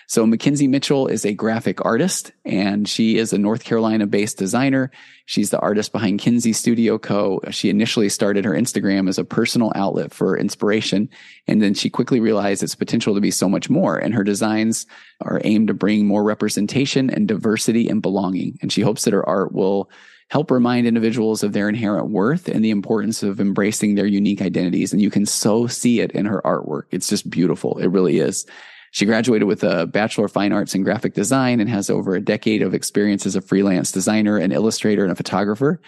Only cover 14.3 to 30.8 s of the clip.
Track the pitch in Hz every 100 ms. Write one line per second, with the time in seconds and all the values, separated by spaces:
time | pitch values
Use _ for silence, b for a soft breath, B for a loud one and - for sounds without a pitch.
14.3 | 101 110 110 110 110 - B B B -
15.3 | 85 - 107 107 98 95 107 104 104 107
16.3 | 107 107 - 104 123 135 139 131 - 104
17.3 | 107 110 107 - 113 - 107 90 98 98
18.3 | 92 90 - - - 101 117 117 98 -
19.3 | 98 90 - 98 98 - B B B B
20.3 | 135 147 127 120 123 120 113 110 110 110
21.3 | 107 104 104 104 104 104 95 60 104 110
22.3 | 175 - - 110 101 - 110 101 110 104
23.3 | 101 98 95 104 - 107 101 101 101 104
24.3 | 98 92 90 90 - - 101 101 101 104
25.3 | - 110 110 120 - 123 113 85 - 104
26.3 | 101 - 80 - 73 - 92 - 101 -
27.3 | - 87 71 - - 90 95 90 85 67
28.3 | - - B B B B - 101 113 120
29.3 | 110 104 85 98 87 82 98 110 - 101
30.3 | - 101 101 - 95